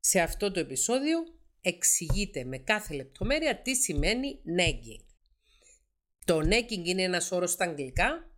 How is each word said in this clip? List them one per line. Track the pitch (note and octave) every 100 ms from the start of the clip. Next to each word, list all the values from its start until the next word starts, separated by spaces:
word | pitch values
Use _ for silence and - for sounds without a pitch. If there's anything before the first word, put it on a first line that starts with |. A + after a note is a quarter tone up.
Σε | - F#3+
αυτό | E3 - G#3
το | F#3
επεισόδιο | D3 C3+ - B3 C#4+ E4 E4 - _ _ -
εξηγείται | F3 - - E3 G3+ G3+ -
με | B2+ C3
κάθε | C3 G#3+ -
λεπτομέρεια | D3 C3 - F#3+ D4 D#4 A3+
τι | -
σημαίνει | C4 - D#3 D#3+ A#3 C#4 - - F3
nagging. | E3+ D3 A2 - - _ _ _ _ _ _ _ _ _ _ _
Το | - D#3+
nagging | D#3 A3 A#3 A3
είναι | E3+ F#3
ένας | F#3 F3+ E3
όρος | F3+ F3
στα | -
αγγλικά | F3+ D3 C3 - G#3 E4 -